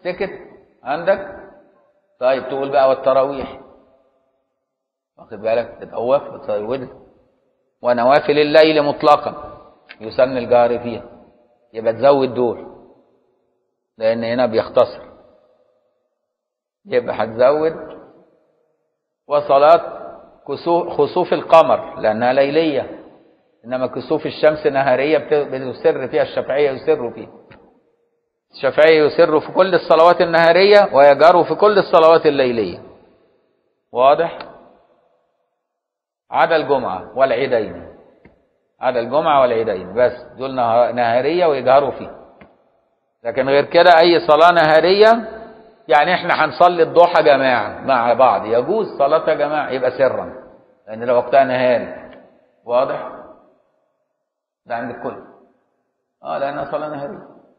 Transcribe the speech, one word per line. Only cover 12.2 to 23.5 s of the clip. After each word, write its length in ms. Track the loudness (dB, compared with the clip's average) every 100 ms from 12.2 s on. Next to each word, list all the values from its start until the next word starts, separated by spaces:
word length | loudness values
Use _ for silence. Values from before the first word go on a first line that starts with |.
| 0
دول، 320 | -2 -4 -4 -14 -20 -20 _ _ _ _ _ _ _ _ _ _ _
لأن 260 | -2 -2
هنا 220 | -4 -2 0
بيختصر، 560 | -2 0 0 0 -4 -20 -20 _ _ _ _ _ _ _ _ _ _ _ _ _ _ _ _ -4
يبقى 380 | -4 -4 -6
هتزود: 480 | -6 0 2 2 -4 -6 -16 -20 -20 _ _ _ _ _ _ _ _ _ _ _ -4
"وصلاة 520 | -4 2 4 6 4 2 -16 -18 -20 -20 _ -14
كسو-، 400 | -8 -2 -2 -2
خسوف 420 | -4 -2 -2 -2
القمر"، 680 | -4 4 4 6 0 -4 -4
لأنها 320 | -2 0 0
ليلية، 680 | 0 2 0 0 -2 -6 -16 -20 _ _ _ _